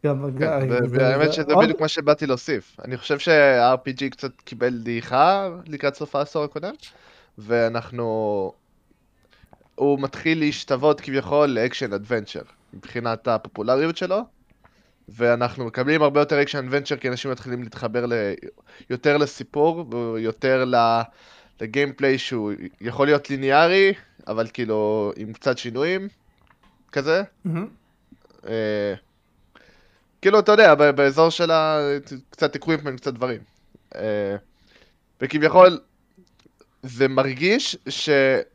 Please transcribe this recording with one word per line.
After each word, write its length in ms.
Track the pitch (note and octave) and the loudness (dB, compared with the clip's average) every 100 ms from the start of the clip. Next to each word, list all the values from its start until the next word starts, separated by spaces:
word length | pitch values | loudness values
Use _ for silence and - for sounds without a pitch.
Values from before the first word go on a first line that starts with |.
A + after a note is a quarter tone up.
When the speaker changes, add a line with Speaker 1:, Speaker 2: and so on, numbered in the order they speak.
| D3+ | -2
Speaker 1:
גם, 240 | C#3 C#3 C3 | -2 -4 -4
Speaker 2:
כן, 60 | D#3 | -2
Speaker 1:
גם, 220 | D3 C3+ | -2 -2
Speaker 2:
ו-, 200 | B2 A#2 | -2 0
Speaker 1:
זה, 80 | B2 | 2
Speaker 2:
והאמת 280 | C3 C3+ D3+ | 2 2 2
Speaker 1:
זה 60 | |
Speaker 2:
שזה 200 | D#3 D3 | 0 2
Speaker 1:
עוד 100 | D3+ | 4
Speaker 2:
בדיוק 180 | G#3 D#3 | 4 2
מה 60 | D#3 | -2
שבאתי 380 | - D3 D3+ D3 | -2 2 2 2
להוסיף. 520 | B2+ - B2+ - _ - | -4 -2 -6 -6 _ -12
אני 120 | B2+ | -12
חושב 220 | - C#3+ | -4 -4
שה-R 580 | - D#3 C#3+ B2+ A#2+ C3 | 2 4 6 6 4 2
P 220 | C#3 B2+ | -2 -6
G 100 | C#3 | -8
קצת 300 | - C3+ - | -8 -12 -12
קיבל 360 | - A#2 B2 B2 | -18 -4 -4 -4
דעיכה 720 | A2+ A#2 A2+ B2+ D#3+ G3 G3 F3 E3 | -6 -8 -2 2 4 2 -2 -10 -14
לקראת 280 | D3 C#3+ C#3 | -4 -4 -4
סוף 200 | D3+ C#3+ | -8 -6
העשור 280 | D3 D#3+ | -4 -4
הקודם, 300 | D3 D3+ F3 D4+ - _ _ _ _ - | -6 -8 -12 -14 -20 _ _ _ _ -20
ואנחנו... 680 | G#2+ A#2 A2+ A#2 A#2 A#2+ A#2 A2 G#2+ G#2 F#2+ - _ _ _ _ _ _ _ _ _ _ _ - | -2 0 2 -2 -8 -8 -4 -2 -2 -2 -6 -10 _ _ _ _ _ _ _ _ _ _ _ -2
הוא 240 | C#3+ C#3+ | 0 0
מתחיל 400 | C3+ - E3 D#3+ | -2 -6 -2 0
להשתוות 640 | D3+ C3 - C3 D3 D3 | -2 -4 -4 0 2 2
כביכול 480 | - C3+ C3+ D3 D3 | -2 -6 0 2 2
לאקשן 440 | A#2+ B2 - B2+ | 2 -2 -4 -6
אדוונצ'ר, 480 | G2+ G#2 A#2+ G#2 - - _ _ | -6 -4 -6 -4 -14 -16 _ _
מבחינת 540 | F#2+ - A#2+ A#2 A2+ - | -20 -12 -8 -6 -4 -2
הפופולריות 680 | A2+ - - G#2+ C3 D#3+ E3 | -4 -4 -8 0 0 0 -4
שלו, 220 | F3+ G3 A#3+ _ _ _ _ _ _ _ - | -4 -4 -6 _ _ _ _ _ _ _ -20
ואנחנו 560 | A2 A#2+ A#2+ B2 C3 A#2 | -2 0 2 0 -4 -8
מקבלים 360 | A2+ C3 D#3 | -4 0 2
הרבה 180 | D3+ C#3+ | 4 2
יותר 200 | D3 D3 | 2 2
אקשן 160 | C#3+ D3 | 0 -4
אדוונצ'ר, 380 | B2+ C#3 C#3 C#3+ | -4 -4 -4 -6
כי 140 | C3 | -6
אנשים 220 | B2 C#3+ | -6 -8
מתחילים 320 | B2+ C3 B2 | -8 -8 -10
להתחבר 420 | A#2 - A#2+ A2+ A#2+ | -10 -8 -6 -4 -2
ל-, 280 | A#2 G2+ F2+ - - _ - - | -2 -4 -6 -12 -20 _ -20 -10
יותר 280 | B2+ D3+ D3 | -2 2 2
לסיפור, 680 | C#3+ - B2+ D3 D#3 E3 D3+ A#2 A#2 A2+ | 0 -4 -10 0 0 0 -8 -8 -6 -4
ויותר 500 | A2+ A2 C3 C3 B2+ | -4 -2 0 0 2
ל-, 360 | B2 A#2 A#2 A2+ _ - - _ _ | 2 4 2 -2 _ -20 -20 _ _
לגיימפליי 560 | A2+ B2 C#3+ C3+ C#3 C3 | -8 -4 -4 -2 0 0
שהוא 340 | - B2 G#2 G#2 F2 _ | -2 -6 -6 -8 -12 _
יכול 260 | G#2+ A2+ C#3 | -12 -2 2
להיות 220 | D3 C#3+ | 2 0
ליניארי, 640 | C#3 C3+ C#3 E3+ F#3+ G3 G3 _ _ - | -6 2 4 4 4 2 0 _ _ -10
אבל 200 | A2 A2+ | -6 -6
כאילו 580 | - A2+ G#2+ G#2+ G#2+ G#2 - | -6 -4 0 0 -2 -4 -6
עם 180 | G#2+ | -14
קצת 240 | A2+ - B2+ | -6 -4 -4
שינויים, 500 | B2 A#2 D#3 F#3 G3 _ _ _ _ _ _ _ _ | -6 -4 -4 -4 -8 _ _ _ _ _ _ _ _
כזה. 300 | - C#3 E3 G3 _ F#3+ | -6 0 -2 -2 _ -6
Speaker 3:
מהמם. 220 | E3+ G#3 _ _ _ _ _ _ _ - | -6 -8 _ _ _ _ _ _ _ -8
Speaker 2:
אה, 460 | A2+ G#2+ G#2+ G#2 G2 _ _ _ _ _ _ _ _ _ _ _ _ | -6 -4 -2 -4 -6 _ _ _ _ _ _ _ _ _ _ _ _
כאילו, 180 | F#3+ G#3+ | 2 4
אתה 120 | G3+ | 4
יודע, 240 | G#3+ G#3 D3 | 8 8 8
ב-, 80 | D3 C#3 | 6 4
באזור 340 | C#3 C#3 E3 | 2 4 2
של 220 | D#3+ E3+ | 2 0
ה-, 280 | D#3+ D#3 D#3 C#3+ C#3+ C#3+ C3+ _ | 2 2 0 -2 -4 -6 -18 _
קצת 260 | - D3+ D3 | -4 -4 -2
אקוויפמנט, 440 | E3 D#3+ D3 B2+ | -2 -2 -2 -8
קצת 140 | - | -8
דברים. 260 | A#2+ B2+ A2+ - _ _ _ _ - | -6 -6 -6 -12 _ _ _ _ -10
אה, 400 | G#2+ G#2 G2+ G2+ _ _ _ _ _ _ _ _ | -6 -4 -4 -6 _ _ _ _ _ _ _ _
וכביכול, 580 | C3+ D3+ D3+ E3 F#3 E3+ _ _ _ _ _ _ _ _ _ _ | -6 0 4 8 8 6 _ _ _ _ _ _ _ _ _ _
זה 240 | C3 A#2 C3+ | -18 -2 0
מרגיש 680 | C3 C3+ B2+ E3+ A#3 - - - | 2 0 0 0 0 0 -8 -10
שהוא 540 | C3+ - C#3 C3+ B2+ - | -8 0 2 4 2 -2